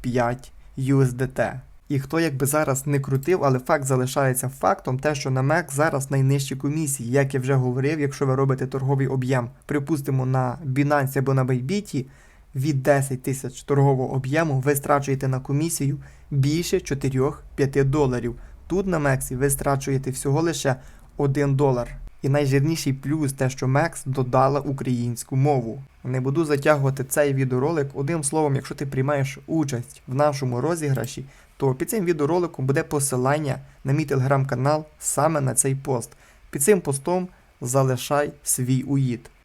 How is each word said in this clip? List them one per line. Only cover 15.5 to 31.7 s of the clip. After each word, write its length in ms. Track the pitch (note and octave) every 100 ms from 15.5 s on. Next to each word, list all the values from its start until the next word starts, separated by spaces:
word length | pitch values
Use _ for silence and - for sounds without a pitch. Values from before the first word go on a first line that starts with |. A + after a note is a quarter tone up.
| C#3 E3 - C#3 C3+ - - -
більше 500 | C#3+ C#3 D#3 F3 F#3
чотирьох-п'яти 1040 | - C#3 C#3 C3 C3+ D3 - - C3+ C#3
доларів. 520 | C3+ D3 C#3 B2 A#2+ A#2 - - -
Тут 200 | F3+ G3
на 120 | E3
Мексі 360 | C#3+ C3+ C3+ B2+
ви 140 | C#3
страчуєте 600 | C#3 C#3+ C#3 C#3 C3+ C3+
всього 300 | C3 C#3+ C#3+
лише 340 | E3 D3 C#3 B2+ - - - -
один 380 | C#3+ C#3 C#3+ C3+
долар. 400 | C#3+ B2 A#2+ - - -
І 80 | C3+
найжирніший 640 | C#3+ C#3+ C#3 D3 D#3+ C#3+
плюс 400 | C3+ C3+ D#3 C#3+
те, 160 | C3+ C3
що 180 | B2+ C3
Мекс 360 | C3+ E3 - C3+
додала 540 | C3 B2+ B2+ C3+ C#3
українську 760 | C#3+ C3+ B2 B2 A#2+ A#2 - C3+
мову. 480 | C#3+ C#3 A2 A#2+ C3+ _
Не 180 | B2+ C3
буду 240 | B2+ D3 D#3
затягувати 580 | D3 D#3 D3+ C3+ C3+
цей 300 | D3+ - C#3+
відеоролик. 540 | C3+ C3 B2+ C#3+ E3 C#3
Одним 300 | C3+ C#3 E3+
словом, 320 | C#3 D#3 D3+ C3+
якщо 200 | C#3 C#3+
ти 100 | C#3+
приймаєш 540 | C3+ C3+ C#3+ C3+ - -
участь 540 | D#3+ C#3+ B2 A#2+ - -
в 80 | C3
нашому 460 | D3 C#3 C3 A#2+
розіграші, 640 | C#3+ E3+ D3 C3 - - C3+ - - _
то 180 | C3+